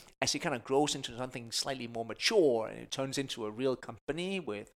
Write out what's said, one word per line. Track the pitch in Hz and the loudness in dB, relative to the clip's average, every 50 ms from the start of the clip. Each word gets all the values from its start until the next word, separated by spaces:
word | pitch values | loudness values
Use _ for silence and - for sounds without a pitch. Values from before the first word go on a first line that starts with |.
| - - - _ | -20 -20 -4 _
as | 127 - - | 2 2 2
it | 139 | 0
kinda | 165 170 139 117 | 0 -2 -2 -2
grows | - - 135 139 151 143 - | 0 4 4 6 6 4 2
into | 139 131 - 117 | -2 -4 -6 -6
something | 117 127 123 - 127 117 113 | -8 -8 -6 -6 -8 -8 -4
slightly | - - - - 135 131 120 | -4 -2 -2 -2 -4 -6 -6
more | 117 117 113 117 | -6 -6 -6 -6
mature | 110 104 - - - 233 208 160 139 117 110 110 | -6 -4 0 2 4 6 8 8 8 6 4 0
and | 107 107 113 | -2 -6 -10
it | 117 - | -10 -6
turns | - 139 135 135 127 | -4 -2 -2 -2 -2
into | 139 135 135 - 123 110 | -2 -4 -4 -4 -4 -4
a | 107 | -4
real | 107 113 135 131 127 | -4 0 0 0 0
company | 120 - - 117 107 _ - 143 165 180 190 196 185 | 0 -4 -10 -14 -8 _ -4 -4 -2 -2 -2 -4 -4
with | 156 113 104 104 113 - _ | -4 -4 -6 -6 -8 -12 _